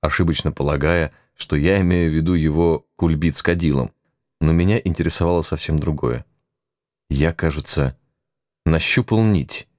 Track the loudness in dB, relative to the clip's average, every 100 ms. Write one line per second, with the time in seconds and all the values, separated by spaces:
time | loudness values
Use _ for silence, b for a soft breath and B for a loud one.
0 | 0 0 0 0 -2 -2 -2 0 0 0
1 | 0 b b b -4 0 2 2 2 2
2 | 2 0 0 2 2 2 2 0 _ _
3 | 0 2 0 -2 -2 0 0 0 -4 _
4 | _ _ _ _ 0 2 2 0 -2 -2
5 | -2 0 0 0 -2 -6 -2 -2 -2 -4
6 | -4 -4 -8 _ _ _ _ _ _ _
7 | _ 0 0 0 -2 -2 -6 -2 -2 -4
8 | _ _ _ _ _ _ 0 0 2 -2
9 | 2 2 4 2 -2 -10 -14